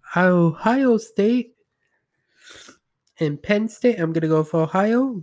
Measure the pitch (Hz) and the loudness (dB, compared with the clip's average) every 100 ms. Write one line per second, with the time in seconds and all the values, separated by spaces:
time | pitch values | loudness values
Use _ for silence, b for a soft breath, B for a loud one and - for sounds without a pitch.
0 | - 175 180 180 170 160 220 254 269 220 | -4 0 2 4 2 0 -2 0 2 0
1 | - - 202 247 233 _ _ _ _ _ | -2 -2 0 0 -4 _ _ _ _ _
2 | _ B B B B B B B _ _ | _ B B B B B B B _ _
3 | _ _ 156 147 - 208 226 - 247 214 | _ _ -6 -6 -2 -2 -2 -2 -2 0
4 | 165 165 160 160 156 165 160 185 208 233 | -2 -2 0 0 0 -2 -2 -2 0 0
5 | 269 208 | -2 -6